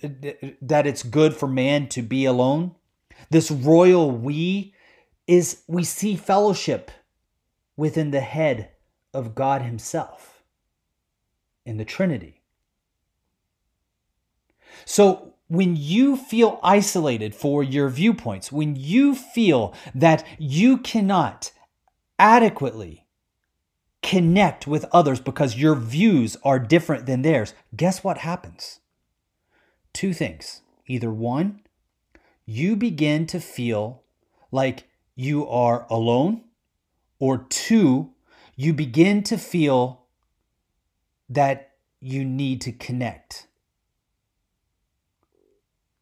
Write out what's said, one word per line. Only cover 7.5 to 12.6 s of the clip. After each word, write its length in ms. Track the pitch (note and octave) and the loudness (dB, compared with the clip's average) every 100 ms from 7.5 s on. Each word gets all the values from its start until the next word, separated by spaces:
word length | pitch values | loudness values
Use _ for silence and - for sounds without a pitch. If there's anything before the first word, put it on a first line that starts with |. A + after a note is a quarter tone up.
| _ _ - | _ _ -6
within 360 | D3+ E3 D3+ | -4 -2 -2
the 100 | C#3 | -4
head 480 | A2+ C3+ D#3 A#2 G2+ _ _ _ _ | -4 -2 -2 -2 -8 _ _ _ _
of 220 | C#3 A#2 A#2 | -10 -10 -4
God 260 | C3+ C#3 | -2 -2
himself 840 | B2 A2+ - E3 - - - _ _ _ _ _ _ _ _ _ _ _ _ _ - | -4 -10 -8 -8 -8 -16 -20 _ _ _ _ _ _ _ _ _ _ _ _ _ -12
in 120 | G#2+ | -10
the 80 | G#2+ | -10
Trinity. 560 | - F#3 B2 D#2 _ _ _ | -4 -4 -4 -10 _ _ _